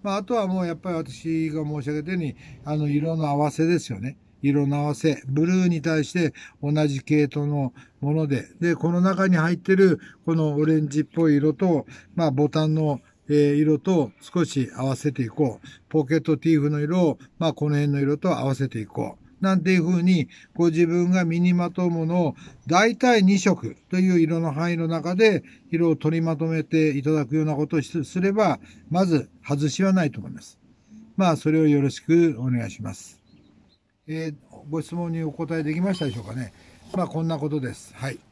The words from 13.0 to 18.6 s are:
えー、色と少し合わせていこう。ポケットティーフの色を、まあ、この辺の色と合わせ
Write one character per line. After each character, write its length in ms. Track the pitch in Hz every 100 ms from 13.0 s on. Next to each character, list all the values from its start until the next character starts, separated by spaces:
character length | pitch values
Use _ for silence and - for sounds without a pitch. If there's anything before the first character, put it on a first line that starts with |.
| _ _ -
え 60 |
ー、 200 | 147 147
色 240 | 143 151 151
と 320 | 185 180 127 _
少 240 | - 180
し 240 | 151 139 120
合 100 | -
わ 100 | 135
せ 160 | 131 151
て 120 | 127
い 60 | 113
こ 300 | - 139 107
う。 60 | - - _
ポ 160 | 160
ケ 120 | 131 160
ッ 40 |
ト 160 | - 147
テ 120 | 165
ィ 80 | 156
ー 40 |
フ 80 | 143
の 100 | 147
色 220 | 147 180
を、 180 | 170 117 - _
ま 80 | 165
あ、 60 |
こ 140 | - 147
の 80 |
辺 160 | 147 147
の 80 | 143
色 180 | 139 147
と 200 | 185 165
合 80 |
わ 100 | 135
せ 140 | 131